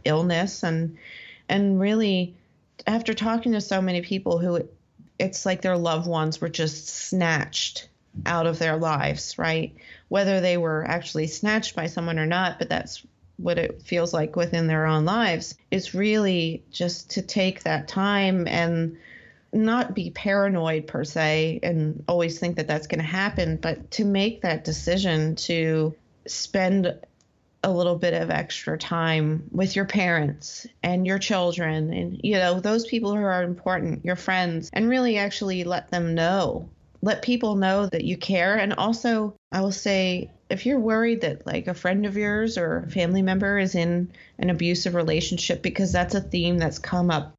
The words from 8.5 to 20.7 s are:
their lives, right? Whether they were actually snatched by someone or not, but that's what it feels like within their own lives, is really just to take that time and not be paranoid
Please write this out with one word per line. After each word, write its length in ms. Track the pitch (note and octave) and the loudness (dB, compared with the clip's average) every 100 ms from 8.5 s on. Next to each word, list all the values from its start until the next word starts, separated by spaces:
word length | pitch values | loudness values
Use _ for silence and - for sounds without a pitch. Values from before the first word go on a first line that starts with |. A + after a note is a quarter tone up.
| D#3+ | 0
their 200 | E3 D#3 | 0 0
lives, 600 | E3 D3 C#3+ D3 - - | 0 0 0 -2 -6 -4
right? 340 | D#3+ D#3+ D#3 - - - - | -2 0 -4 -10 -20 -18 -2
Whether 320 | F#3+ G3 F#3+ | 0 2 2
they 160 | F3+ F3 | 2 2
were 280 | E3 D#3 | 0 -2
actually 440 | - E3+ - D#3 D#3 | -2 -4 -4 -4 -4
snatched 480 | - G#3 G#3+ A3 - | -2 0 0 -2 -4
by 100 | E3 | -4
someone 320 | F#3 E3+ D#3+ | -4 -2 0
or 80 | D#3 | 0
not, 320 | F3 F3+ - | 2 0 -2
but 100 | - | -4
that's 380 | - - - - _ - - | -4 -4 -12 -18 _ -20 -6
what 220 | F3 E3+ | -2 0
it 220 | - - | -2 -4
feels 300 | - F3 E3+ | -4 0 0
like 220 | E3 D3+ | 0 0
within 320 | F3 E3+ E3 D#3+ | 0 0 2 2
their 200 | D#3 D#3+ | 2 2
own 180 | D#3 | 2
lives, 500 | D#3+ A3 G#3+ D#3+ - - _ | 2 2 2 0 -6 -16 _
is 240 | F#3+ F#3 | -4 -2
really 680 | F#3 G#3 G#3+ G3+ F3+ E3 D#3+ - | 0 2 4 4 2 0 -4 -8
just 400 | - F3 F3 - | -4 -4 -4 -8
to 100 | G3+ | -6
take 400 | F#3 G#3 F#3+ F#3+ | -2 0 0 0
that 240 | E3 D#3 D3+ | -2 -2 -2
time 640 | F#3+ G3 G3+ F#3+ F#3 E3+ | 0 2 4 4 2 2
and 480 | E3+ E3+ E3 E3 E3 - - - - _ | 0 2 2 -2 -4 -16 -20 -20 -20 _
not 440 | A3 A3 A#3+ A3+ | 0 2 2 0
be 160 | G3 E3+ | -4 -6
paranoid 760 | - G3+ G3+ G3+ F#3 D#3+ | -4 0 2 2 2 0